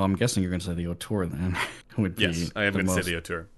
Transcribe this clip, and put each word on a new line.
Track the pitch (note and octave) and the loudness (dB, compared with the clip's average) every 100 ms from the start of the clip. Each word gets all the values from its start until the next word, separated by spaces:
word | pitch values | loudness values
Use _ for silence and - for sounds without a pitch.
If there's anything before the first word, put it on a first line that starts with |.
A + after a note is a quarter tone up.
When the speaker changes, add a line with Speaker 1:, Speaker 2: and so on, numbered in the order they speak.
Speaker 1:
I'm | G2 | 2
guessing | F#2+ A#2+ - | 4 2 2
you're | F2+ | 0
gonna | F2+ | 0
say | F2+ | -2
the | E2+ E2+ | -2 -4
Auteur | F2 - G#2 E2+ | -6 -2 -2 -2
then | C2+ F#2 F2 - - | -2 -2 -2 -4 -8
<laughs> | - - | -6 0
would | F#2+ G2 | 0 2
Speaker 2:
Yes, | F#2 E2 D#2+ | 0 0 -2
Speaker 1:
be | A2 | 0
Speaker 2:
I | |
am | G2+ | 2
Speaker 1:
the | G2 | 2
Speaker 2:
gonna | F#2 | 2
say | F#2 | 2
Speaker 1:
most | F2+ | 0
Speaker 2:
the | E2+ | -4
Auteur. | - F2 E2 | -4 -8 -8